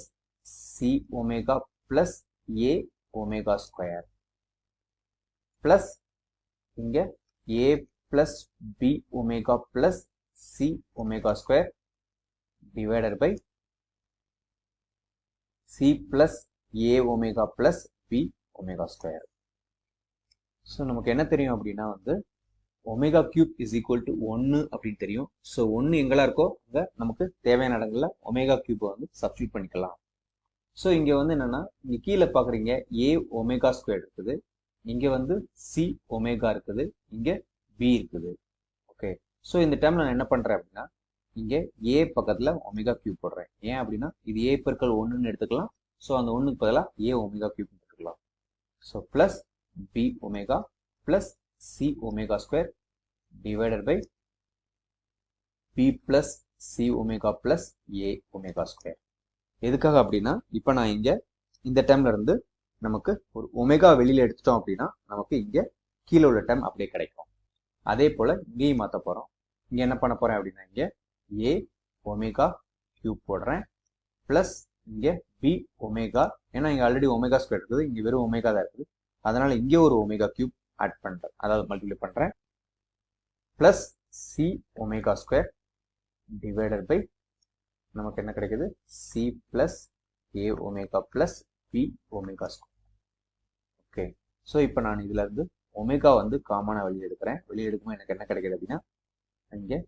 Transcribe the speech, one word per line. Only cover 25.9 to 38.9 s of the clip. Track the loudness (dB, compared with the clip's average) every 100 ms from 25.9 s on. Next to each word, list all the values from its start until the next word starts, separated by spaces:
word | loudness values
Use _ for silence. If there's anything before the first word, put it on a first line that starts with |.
| 2
எங்கெல்லாம் | 4 4 4
இருக்கோ, | 4 0 0 _
அங்க | -4 -4 -4
நமக்கு | -6 -2 -6 -2 2
தேவையான | 4 2 0
இடங்கள்ல | -2 -2 -4 -4 -6
omega | -2 2 2 0
cube-ஐ | -4 -4
வந்து | -6 -14 -8
substitute | -8 -6 -8 -8
பண்ணிக்கலாம். | -8 -6 -8 -10 _ _ _ _ _ _ _ -4
So, | 2 4
இங்க | 4 4
வந்து | 2 0
என்னன்னா, | -2 -4 -6 -12 -8
இங்க | -6 0
கீழே | 2 4 4
பாக்குறீங்க, | 2 0 -2 -2 -2 0 2
A | 2 0 -4
omega | -2 2 2 0
square | -2 -4
இருக்குது, | -6 -10 -8 -8 -10 _ _ _ -10
இங்க | -2 0 0
வந்து | 0 -4 -4 _ -8
C | -2 -2 -4 _ -4
omega | -2 0 0 -2
இருக்குது, | -4 -6 -6 -10 _ -6
இங்க | -4 -4 -8 _ _ -2
B | 2 2
இருக்குது. | 0 -8 -8 -12 _ _ _ _ _